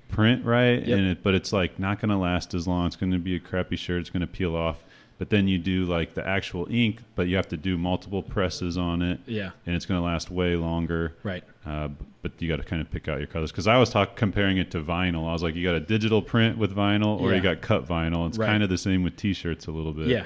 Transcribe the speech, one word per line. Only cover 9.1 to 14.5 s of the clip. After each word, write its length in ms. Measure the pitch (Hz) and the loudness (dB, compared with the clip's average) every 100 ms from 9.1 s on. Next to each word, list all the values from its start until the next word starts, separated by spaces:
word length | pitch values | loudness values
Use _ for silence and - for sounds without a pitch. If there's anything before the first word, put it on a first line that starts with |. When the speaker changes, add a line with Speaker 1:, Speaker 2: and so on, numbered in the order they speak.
| - - | -2 -6
Speaker 2:
Yeah. 260 | 107 92 - 87 | -6 -6 -10 -4
Speaker 1:
And 80 | |
it's 120 | 87 - | -4 0
gonna 180 | 92 | 0
last 260 | 85 85 - | 0 -2 -4
way 280 | 90 87 85 | -2 0 0
longer. 580 | 82 82 82 82 82 - | 0 -2 -2 -2 -4 -6
Speaker 2:
Right. 180 | 104 90 - - 76 | -8 -8 -12 -14 -8
Speaker 1:
Uh, 220 | 76 73 | -6 -6
b-, 180 | 71 - - | -8 -14 -10
but 120 | 85 - | -10 -4
you 80 | 82 | -2
gotta 140 | 73 - | -2 -2
kinda 180 | 82 | -4
pick 240 | 76 82 - | -4 -6 -4
out 120 | 71 | -4
your 80 | 73 | -4
colors. 220 | 82 78 | -4 -4
'Cause 160 | - 95 | 0 4
I 120 | 127 | 6
was 120 | 110 | 6
talk-, 280 | 107 98 - | 4 0 0
comparing 400 | 101 101 98 | 0 2 2